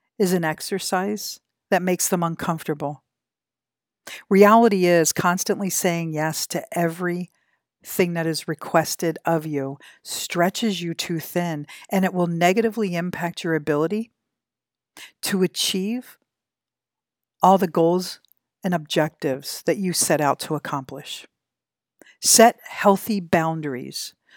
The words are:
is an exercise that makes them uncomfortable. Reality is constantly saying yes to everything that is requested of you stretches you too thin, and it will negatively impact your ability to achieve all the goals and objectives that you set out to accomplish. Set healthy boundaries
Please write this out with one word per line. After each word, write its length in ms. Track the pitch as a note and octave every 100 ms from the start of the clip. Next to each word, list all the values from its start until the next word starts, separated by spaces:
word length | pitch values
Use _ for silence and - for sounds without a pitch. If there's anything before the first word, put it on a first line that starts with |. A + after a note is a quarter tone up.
| _ -
is 140 | F#3+
an 140 | F3+ D#3+
exercise 960 | D#3 - F#3+ - F#3 G3 G#3 - - _ _ -
that 120 | F#3
makes 260 | F3+ F3+ -
them 160 | F3+
uncomfortable. 800 | E3+ D#3+ - D#3+ - D3 D3 C#3+ _ _ _ _ _ _ _ _ _ _ - - -
Reality 560 | G3 G3+ A3+ A#3 G3+ F3
is 260 | F3 D#3
constantly 580 | - F3+ F#3 - F3+ F#3+
saying 440 | - F#3 E3+ E3
yes 340 | D3+ D#3 D#3 -
to 160 | D#3 - F3
everything 520 | E3+ E3 F3+ F3 F3 _ _ _ _ _ - - F3
that 120 | E3+ D#3+
is 220 | D#3 -
requested 720 | D#3 - E3+ D3+ - E3+ D#3 -
of 200 | E3 D#3
you 320 | C#3+ C3+ C#3 - _
stretches 760 | - - - F3 F3+ - A3+ F3+
you 120 | E3+
too 260 | E3 - E3+
thin, 480 | - F3 F3 D3+ D3 - -
and 140 | G3 F#3
it 80 |
will 140 | F#3 F3
negatively 680 | E3+ F3 F#3+ A3+ A3 G3+ F3
impact 480 | F3 E3 E3+ -
your 100 | F3
ability 580 | D#3+ D3+ D3 E3 G#3+ A3+ _ _ _ _ _ _ _ _ - - _
to 220 | - F#3+
achieve 760 | F3+ - - F#3+ G3 A#3+ - - _ _ _ _ _ _ _ _ _ _ _ _
all 140 | F3+ F#3+
the 100 | F#3
goals 520 | E3+ E3 F3+ F3+ - _ _ _ _
and 100 | F#3+
objectives 880 | F3 D3+ - D#3 - D3+ C3 - - -
that 120 | F3+
you 160 | F#3
set 280 | E3 - D3
out 180 | C#3+ C3
to 160 | - D3+
accomplish. 720 | - C#3+ C3 C3+ - - - _ _ _ _ _ _ _ - _
Set 380 | - - A#3 -
healthy 560 | - - G#3 G3 - G#3
boundaries 960 | E3 F3 D#3+ D#3+ D3+ B2 - - - - _